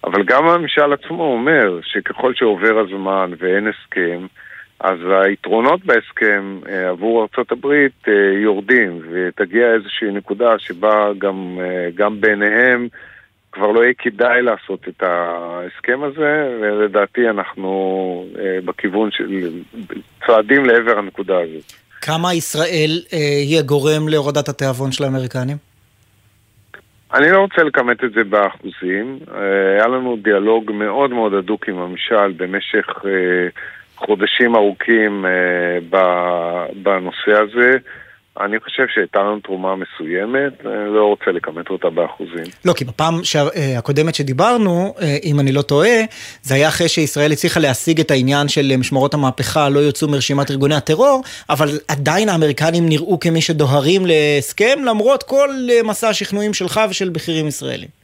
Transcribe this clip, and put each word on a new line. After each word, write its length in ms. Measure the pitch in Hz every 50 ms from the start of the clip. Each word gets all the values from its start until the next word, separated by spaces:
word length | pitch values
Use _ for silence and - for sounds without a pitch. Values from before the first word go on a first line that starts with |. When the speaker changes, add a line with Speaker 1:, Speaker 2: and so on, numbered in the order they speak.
| -
Speaker 1:
אבל 200 | - 90 - -
גם 240 | - 123 135 156
הממשל 460 | 165 170 175 165 139 - 151 147 147 143
עצמו 300 | - - - 160 175 165
אומר 560 | 151 127 113 120 147 160 143 117 98 90 85 82
שככל 500 | - - 107 90 - 95 - 123 127 123
שעובר 440 | - 127 113 104 87 95 113 110 110
הזמן 520 | 107 92 95 98 95 95 98 95 95 90 87 -
ואין 280 | 90 92 92 98 104
הסכם, 580 | 110 101 - - _ - 95 90 85 87 87 92 92 _ - - - - - - _ _ _ -
אז 140 | 92 95 82 85 90 95 95 98
היתרונות 640 | 98 101 - - 95 101 113 117 135 165 185 190
בהסכם, 760 | 185 127 113 - - - - 113 107 104 101 98 98 98 92 - -
אה, 200 | 98 92 92 90
עבור 320 | 92 82 95 113 113 117
ארצות 300 | 110 104 - - 120 -
הברית, 560 | 113 123 135 139 147 147 139 135 131 _ -
אה, 60 | - 104 101 101 98 95 101 104
יורדים, 580 | 107 101 98 101 101 127 123 110 92 87 85 80 80
ותגיע 600 | 85 90 90 87 - - 104 87 90 117 120 120 113
איזושהי 380 | 113 98 101 - - 117 104
נקודה 480 | 98 101 95 - 104 101 120 120 113 101
שבה 520 | - - 90 85 98 107 107 107 104 104 104
גם, 400 | 95 101 98 95 95 92 90 90 90
אה, 280 | 90 90 92 90 87 87 85
גם 260 | 90 104 104 110 104
ביניהם 680 | 104 110 104 101 104 104 107 113 123 127 123 120 120 117 _ - - - - - - _ _ _ _ _
כבר 200 | - 95 98 104
לא 120 | 107 117 117
יהיה 100 | 123 123
כדאי 440 | - - 123 107 101 120 123 120 123
לעשות 460 | 123 123 110 95 - - 98 90 -
את 160 | 92 87 _ -
ההסכם 1000 | 90 87 87 87 87 87 87 85 85 85 90 90 90 - - - - 123 131 147
הזה, 540 | 143 135 156 151 147 147 156 147 135 123 113
ולדעתי 680 | 107 104 104 104 107 104 95 104 101 - _ 123 120 113
אנחנו, 960 | 107 101 95 - - - 95 95 95 95 95 95 95 95 95 92 90 87 90 87 87 -
אה, 200 | 101 95 92 92 90
בכיוון 460 | 87 90 - - 101 90 104 110 104
של, 380 | - - - 87 98 95 90 85 80 87 85 - - - - 87 - - - _ _ _ -
צועדים 400 | - - 110 - 208 139 139 139
לעבר 320 | 123 117 117 113 117 117
הנקודה 420 | 104 101 95 - - 98 92 95 90
הזאת. 320 | 85 82 80 78 - - - _ _ _ _ -
Speaker 2:
כמה 320 | - - 156 165 170 180 180
ישראל, 680 | 170 - - - 151 160 170 180 160 151 156 160 170 170 - -
אה, 40 | 165
היא 400 | 147 147 143 143 143 139 156 160
הגורם 480 | 147 131 147 143 135 156 156 156 156
להורדת 420 | 156 156 151 139 143 143 147 143 151
התיאבון 420 | 139 - 139 135 131 123 139 135
של 120 | 131 - 139
האמריקנים? 540 | 135 131 131 127 123 - 131 127 131 147 147 _ _ _ _ _ _ _ _ _ _ _ _ _ _ _ _ _ _ _ _ _ _ - - _ _ _ _ _ _ -
Speaker 1:
אני 180 | 131 143 160
לא 80 | 185 196
רוצה 240 | 196 196 - - 165
לכמת 400 | 151 - 147 123 123 117 113 127
את 80 | 120 101
זה 100 | 113 113
באחוזים. 960 | 98 101 104 101 95 - - - 98 85 - 92 90 95 98 110 127 135 135 160 - -
אה, 380 | - 101 98 98 98 98 95 98
היה 140 | 101 110
לנו 300 | 117 127 131 127 127 120 110
דיאלוג 500 | 98 107 104 98 101 110 113 113 110 107
מאוד 400 | 107 104 104 104 98 131 139 135
מאוד 220 | 123 120 113 107 95
הדוק 360 | 98 92 92 107 101 - -
עם 80 | 92
הממשל 540 | 90 90 90 90 87 - - 117 107 101 98 92
במשך, 500 | 80 92 90 95 98 - - - 110 - - - - -
אה, 420 | 98 98 95 90 90 90 90 90 87 - - - - - - - _ _ - -
חודשים 500 | - 107 92 98 - - - 127 117 117
ארוכים, 680 | 113 104 101 95 _ - - 117 113 107 107 101 101 95
אה, 60 | 92 92 90 90 90 90 87 87 87 87 87 85 85
ב-, 760 | 90 95 92 90 90 90 87 90 87 87 85 85 87 90 85 73 - 98 92
בנושא 480 | 98 98 95 92 90 - - - 104
הזה. 400 | 107 104 107 104 107 120 120 123 131 127 123 - - - - - - _ _ _ _ -
אני 200 | 101 101 107 110
חושב 240 | - - - - 131 120 -
שהייתה 260 | - 95 85 - 104
לנו 200 | 98 104 107 104
תרומה 360 | 98 - 95 92 92 95 95
מסוימת, 920 | 95 90 - - - 85 78 87 90 101 113 127 135 139 139 135 - -
אני 280 | 110 107 107 104 104 104
לא 120 | 107 107
רוצה 260 | 104 104 - - -
לכמת 380 | 90 87 - - 78 82 82 -
אותה 200 | 95 87 - 87
באחוזים. 540 | 80 85 85 78 - - - 82 85 85 80 85 - _ _
Speaker 2:
לא, 80 | 180 170
כי 120 | - 135
בפעם 380 | 123 117 - 151 165 165 165 175
שה-, 160 | - - 151 143 151 -
אה, 220 | 175 147 135 127
הקודמת 380 | 120 - - 139 143 156 165 156
שדיברנו, 760 | - 143 135 131 131 180 226 247 240 214 190 175 175 185 202 - -
אה, 160 | 190 151 139 147 -
אם 160 | 160 147 143
אני 120 | 139 139
לא 100 | 131 143
טועה, 360 | 139 - 143 143 170 226 240 226 220 220 - - - - - -
זה 140 | - 131 135
היה 120 | 135 147
אחרי 200 | 156 151 - 175
שישראל 440 | 160 - 175 156 139 - 147 147 151
הצליחה 280 | 156 139 - 170 - 175
להשיג 400 | 156 139 127 - - 170 165 151
את 120 | 156 -
העניין 360 | 147 131 127 131 139 143 147
של, 240 | 143 - 156 143 135
אה, 60 | 135
משמרות 360 | 127 127 - 143 131 131 143 143
המהפכה 560 | 151 139 131 123 - 127 - - 160 147 143
לא 100 | 139 143
יוצאו 280 | 147 147 139 - 160
מרשימת 440 | 147 147 135 123 - 139 139 139 135
ארגוני 240 | 143 135 139 143 151
הטרור, 480 | 147 - - 156 156 262 285 269 262 262 - - - - -
אבל 180 | 151 139 156 147 147 151 -
עדיין 420 | - 156 143 143 151 156 190 220 214
האמריקנים 540 | 185 165 156 151 143 - 151 165 170 170 170 165
נראו 300 | 156 143 165 - 180 165
כמי 220 | - 170 165 165
שדוהרים 600 | 156 - 165 147 147 127 135 147 131 151 180 196 185
להסכם, 720 | 175 160 151 151 147 147 143 135 - - - 202 233 277 - 277
למרות 380 | 247 220 214 208 247 277 262 -
כל, 260 | - 262 277 285 277 277 262 254 240
אה, 140 | 240 233 226
מסע 260 | 220 208 - - 220
השכנועים 440 | 208 170 202 - 196 202 208 214 202
שלך 260 | - 185 175 - 214 220 208
ושל 200 | 185 - 190 185
בכירים 380 | 165 156 - - 165 160 156
ישראלים. 420 | 151 143 - 139 135 127 107 90 - _ _